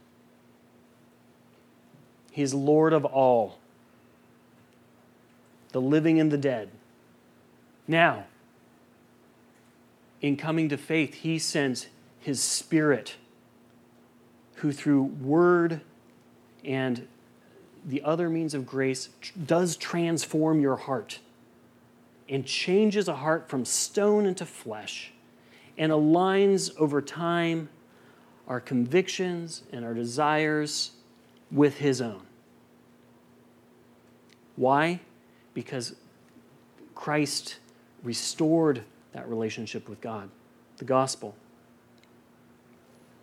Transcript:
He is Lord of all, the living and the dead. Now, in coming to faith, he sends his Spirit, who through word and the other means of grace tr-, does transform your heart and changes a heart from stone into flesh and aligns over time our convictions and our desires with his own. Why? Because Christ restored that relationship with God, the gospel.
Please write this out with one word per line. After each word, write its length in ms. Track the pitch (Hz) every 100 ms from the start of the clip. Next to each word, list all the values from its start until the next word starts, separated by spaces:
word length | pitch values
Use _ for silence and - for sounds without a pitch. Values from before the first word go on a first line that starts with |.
| _ _ _ _ _ _ _ _ _ _ _ _ _ _ _ _ _ _ _ - _ _ _
He 100 | -
is 100 | 139
Lord 400 | 139 139 151 160
of 120 | 156
all, 540 | 139 135 131 120 101 - _ _ _ _ _ _ _ _ _ _ _ _ _ _ _ _ _ _ _ _ -
the 80 | 127
living 380 | 131 156 160 160
and 140 | 156
the 60 | 147
dead. 320 | 135 120 104 - _ _ _ _ _ _ _ _ _ _ -
Now, 380 | 165 165 117 98 _ _ _ _ _ _ _ _ _ _ _ _ _ _ _ _ _ _ _
in 140 | 143 139
coming 320 | 156 165 156
to 60 | 139
faith, 380 | - 160 139
he 240 | - 160 160
sends 480 | - 165 139 120 - - - _
his 240 | - 127
Spirit, 720 | - - - 160 151 120 - - _ _ _ _ _ _ _ _ _ _ _ _ _ -
who 160 | 151
through 300 | 139 151 143
word 800 | 135 147 131 156 175 175 165 160 - - _ _ _ _ _ _
and 420 | - 135 131 120 - _ _ _ _ - - -
the 180 | 165 135
other 260 | 147 165 170
means 240 | 165 160
of 140 | 143 123
grace 440 | 131 131 131 - -
tr-, 120 | - 190
does 320 | 143 165 180 160
transform 840 | - 175 170 160 - 156 156 160
your 160 | 139 127
heart 440 | - 127 - - - _ _ _ _ _ _ _ _ _ -
and 160 | 135
changes 640 | 131 - - 190 214 202 180
a 80 |
heart 340 | 143 151 160 -
from 160 | 135
stone 640 | 117 - - - 208 208 202
into 180 | 185
flesh 680 | 170 - 120 107 104 - - - _ _ _ - - -
and 140 | 160
aligns 840 | 156 151 170 185 196 196 190 165 -
over 220 | 156 143
time 680 | 135 156 170 170 165 165 151 - _ - - - - _ -
our 100 | 127
convictions 1040 | - 127 120 175 185 - 180 175 170 - -
and 120 | 127
our 100 | 117
desires 960 | 117 120 127 151 151 156 151 147 - - - _ _ _ _ -
with 260 | 139 147 -
his 220 | 143 123
own. 220 | 117 98 - _ _ _ _ _ _ _ _ _ _ _ _ _ _ _ _ _ _ _ _ _ _ -
Why? 420 | 127 139 165 180 - _ _ _ _
Because 400 | - 117 135 - - - _ _ - _ _ _ - - -
Christ 640 | - 151 143 - - - _ _ _ -
restored 800 | 120 117 - - 156 165 160 127 110 _ _
that 160 | 123 123
relationship 600 | 113 110 110 110 113 -
with 120 | 101
God, 280 | 120 110 98 - _ _ _ -
the 60 |
gospel. 520 | 123 131 135 - 110 - _ _ _ _ _ _ _ _ _ _ _ _ _ _ _ - _ _